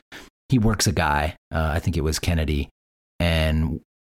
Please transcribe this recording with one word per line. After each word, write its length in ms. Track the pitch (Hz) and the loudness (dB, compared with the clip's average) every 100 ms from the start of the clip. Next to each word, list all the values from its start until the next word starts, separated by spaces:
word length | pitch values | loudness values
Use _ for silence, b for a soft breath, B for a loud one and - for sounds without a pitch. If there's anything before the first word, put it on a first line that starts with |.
| - B B _ - | -16 B B _ 0
He 120 | 127 | 2
works 260 | 110 104 - | 2 2 0
a 60 | |
guy. 420 | 82 78 73 78 - - | 0 0 0 -2 -6 -6
Uh, 180 | 80 80 | -2 0
I 60 | 78 | 0
think 160 | - 85 | -2 -2
it 60 | |
was 180 | 76 73 | -2 -2
Kennedy, 480 | - 85 73 73 71 _ _ _ _ - | -2 0 0 -2 -4 _ _ _ _ -2
and 640 | 85 80 78 78 80 80 _ _ | 0 2 2 0 0 -4 _ _